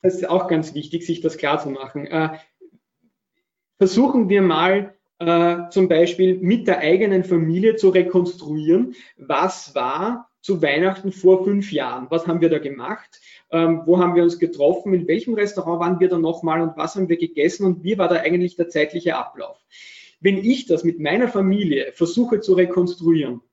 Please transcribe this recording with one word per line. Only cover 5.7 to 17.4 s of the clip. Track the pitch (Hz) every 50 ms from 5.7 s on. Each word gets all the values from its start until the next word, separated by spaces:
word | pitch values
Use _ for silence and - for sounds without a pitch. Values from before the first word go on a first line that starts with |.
| - 196 185
Beispiel | 175 165 160 170 170 175 - 190 185 185
mit | 185 185 175 226 233 -
der | - 180 147
eigenen | 151 151 170 190 220 208 190 185 185
Familie | - 185 165 165 160 165 185 202 226 220
zu | - - 190
rekonstruieren, | 185 185 170 175 - 185 175 175 - - 160 147 151 156 151 156 170 190 247 254 - - - - _
was | _ 135 135 143 139 170 190 - - - - _
war | 139 123 127 139 156 185 220 247 233 - _ _ _
zu | _ - 196 170
Weihnachten | 156 147 143 151 180 190 190 190 190 196
vor | 185 - - 185 190 185 185
fünf | 202 202 202 196 - -
Jahren? | 147 131 123 123 127 127 127
Was | 165 165 165
haben | 165 165 170
wir | 165 165
da | 160 143
gemacht? | - 135 139 135 120 147 214 - - _ _ _ _ - - - _ _
Ähm, | - 165 165 165 165 156 -
wo | 156 175
haben | 185 175 175 170
wir | 170 170
uns | 170 - -
getroffen? | 170 - - - 143 151 180 - - 208 185
In | 175 156
welchem | 147 160 214 240 247 226
Restaurant | 208 208 202 - 185 160 165 170 170
waren | 170 175 185 170
wir | 185
da | 185 180
nochmal? | 170 160 160 165 165 - 160 160 165
Und | 165 160 160
was | 151 156 165 -
haben | 202 190 170
wir | 170
gegessen? | 165 170 165 - 147